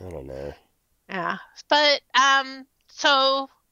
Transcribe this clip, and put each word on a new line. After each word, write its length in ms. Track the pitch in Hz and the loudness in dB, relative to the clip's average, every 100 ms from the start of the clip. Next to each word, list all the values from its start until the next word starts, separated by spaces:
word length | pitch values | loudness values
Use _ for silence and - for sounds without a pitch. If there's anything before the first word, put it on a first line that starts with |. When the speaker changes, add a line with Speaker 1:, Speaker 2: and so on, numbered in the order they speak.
| 92 | -14
Speaker 1:
I 40 | |
don't 180 | 80 67 | -14 -14
know. 260 | 67 71 - _ _ _ _ _ | -12 -12 -14 _ _ _ _ _
Speaker 2:
Yeah, 280 | 185 170 185 - - - | -8 -6 -8 -12 -20 0
but, 320 | 294 294 277 - | 2 4 0 0
um, 520 | 247 277 269 262 269 262 _ _ | 2 4 2 0 -10 -20 _ _
so, 640 | - 302 269 269 269 269 _ _ | -2 2 4 2 0 -4 _ _